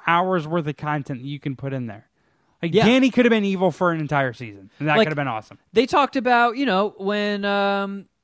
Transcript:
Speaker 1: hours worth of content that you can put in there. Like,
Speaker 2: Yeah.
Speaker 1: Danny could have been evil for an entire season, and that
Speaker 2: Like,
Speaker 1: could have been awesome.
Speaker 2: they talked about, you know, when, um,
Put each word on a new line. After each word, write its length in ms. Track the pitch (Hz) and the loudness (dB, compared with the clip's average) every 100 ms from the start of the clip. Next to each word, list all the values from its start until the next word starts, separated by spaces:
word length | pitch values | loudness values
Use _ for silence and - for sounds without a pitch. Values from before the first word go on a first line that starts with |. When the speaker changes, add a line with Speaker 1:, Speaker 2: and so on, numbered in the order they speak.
| - | 0
Speaker 1:
hours 400 | 170 185 185 151 | 2 2 0 0
worth 180 | 170 151 | -4 -4
of 100 | 143 | -6
content 460 | 151 151 135 131 | -4 -4 -6 -10
that 60 | 135 | -10
you 120 | 143 | -8
can 160 | 151 127 | -8 -8
put 160 | 135 | -8
in 140 | 135 117 | -8 -8
there. 220 | 104 _ _ _ _ _ - | -12 _ _ _ _ _ -8
Like, 120 | 170 | 0
Speaker 2:
Yeah. 120 | 175 220 | 4 4
Speaker 1:
Danny 260 | 262 262 | 4 4
could 140 | 240 240 | 4 4
have 40 | |
been 160 | 220 202 | 4 0
evil 260 | 190 185 | 2 0
for 200 | 143 180 | 2 0
an 80 | 165 | 0
entire 340 | 147 147 135 | -2 0 -2
season, 380 | 113 117 98 98 - | -4 -14 -16 -18 -6
and 80 | 147 | 0
that 100 | 147 | 2
Speaker 2:
Like, 80 | 156 | 2
Speaker 1:
could 60 | |
have 60 | 147 | 0
been 100 | 139 | -4
awesome. 320 | 110 - - _ | -6 -10 -20 _
Speaker 2:
they 120 | 208 254 | 0 2
talked 300 | 370 269 269 | 2 2 0
about, 420 | 240 240 240 233 | 2 2 2 0
you 80 | 277 | 0
know, 300 | 185 208 - | 0 0 -4
when, 480 | 196 208 208 202 202 | -4 -2 -2 -2 -2
um, 640 | 202 202 196 196 196 - _ | 0 0 -2 -4 -8 -14 _